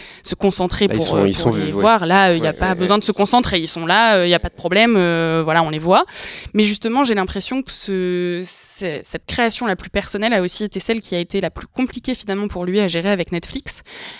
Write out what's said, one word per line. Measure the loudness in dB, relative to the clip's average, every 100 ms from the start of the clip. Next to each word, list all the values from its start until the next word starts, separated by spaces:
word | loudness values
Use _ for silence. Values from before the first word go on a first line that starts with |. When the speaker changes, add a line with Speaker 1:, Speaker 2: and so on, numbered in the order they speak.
| -18 -10
Speaker 1:
se | -6 0
concentrer | 2 2 0 0 2
Speaker 2:
Là, |
ils | 2
Speaker 1:
pour, | 0
Speaker 2:
sont, | 2
Speaker 1:
euh, | 2
Speaker 2:
ils |
Speaker 1:
pour | 2
Speaker 2:
sont | 0
Speaker 1:
les | 0 0
Speaker 2:
vus, |
ouais. | 2
Speaker 1:
voir. | 4 4 4
Là, | 4 4
il | 4
n'y | 0
a |
Speaker 2:
Ouais, | 0
Speaker 1:
pas | -2
Speaker 2:
ouais, | 0
Speaker 1:
besoin | 2 2
Speaker 2:
ouais. |
Speaker 1:
de | 2
se |
concentrer, | 0 2 2 2 0
ils | 0
sont | -2 2
là, | 4 4 4 4
il |
n'y |
a | 2
pas | 0
de | -6
problème, | 0 2 4 4
euh, | 4 2 2 0 2
voilà, | 2
on | 2
les | 0
voit. | 2 4 2 -4 -14 -14 -4
Mais | 2
justement, | 2 2 -2 0 2
j'ai | 0
l'impression | -2 -4 -4 -4
que | -4
ce, | -6 -4 -2 -2 -2 -2 -4 -6
ce, | -8 -6 -6 -6
euh, | -6
cette | -8 -10 -6
création | -2 0 0 -2
la | -4
plus | -4
personnelle | -4 -4 -2 0
a | 0
aussi | 0 -2
été | -4 -2
celle | -2 -2
qui | -4 -6
a |
été | -4 -4
la | -4
plus | -6 -10
compliquée | -4 -4 -4 -6 -6
finalement | -4 -4 -4
pour | -4 -2
lui | 0
à | 0
gérer | 0 0
avec | -2 -2
Netflix. | -6 -6 -10 -10 -10 -12 -18 -18